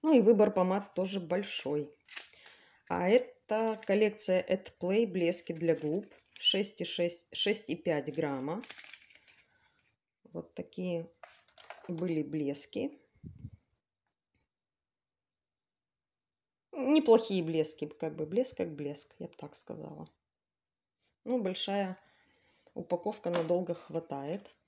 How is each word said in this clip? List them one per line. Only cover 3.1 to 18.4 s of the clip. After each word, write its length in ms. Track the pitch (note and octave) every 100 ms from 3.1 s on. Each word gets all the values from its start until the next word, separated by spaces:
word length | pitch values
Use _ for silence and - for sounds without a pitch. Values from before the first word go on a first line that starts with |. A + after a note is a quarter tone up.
| A#3+ B3 - - G#3+ A3+ G#3+ -
коллекция 560 | G3+ G#3+ G#3 - F#3
At 320 | - F#3+ - _
Play, 280 | F3 G3+ A3+
блески 480 | F#3 E3+ F3+ -
для 200 | E3 E3
губ. 300 | D#3 D3+ E3+ - - _
Шесть 480 | - - G3 F#3+ -
и 20 |
шесть, 500 | F3 - F3 - -
шесть 360 | - G3+ G3 -
и 40 |
пять 400 | D#3+ - D3+ C#3+
грамма. 460 | C#3+ D#3 C3+ C3+ F3+ - - - - - - _ _ _ _ _ _ _ _ _ _
Вот 280 | - E3+ E3
такие 580 | - - - F#3 E3+ E3 _ - - _ _ - - -
были 340 | E3+ F3+ D#3+
блески. 800 | D3 D3+ C#3 D3 - - C#4+ - _ _ - - - - _ _ _ _ _ _ _ _ _ _ _ _ _ _ _ _ _ _ _ _ _ _ _ _ _ _ _ _ _ _ _
Неплохие 680 | E4 B3+ D4+ D4+ A3+ A3+ G3
блески, 440 | D#3+ D#3+ D#3 - D3
как 280 | - D#3+
бы 120 | D#3 D#3
блеск 320 | G3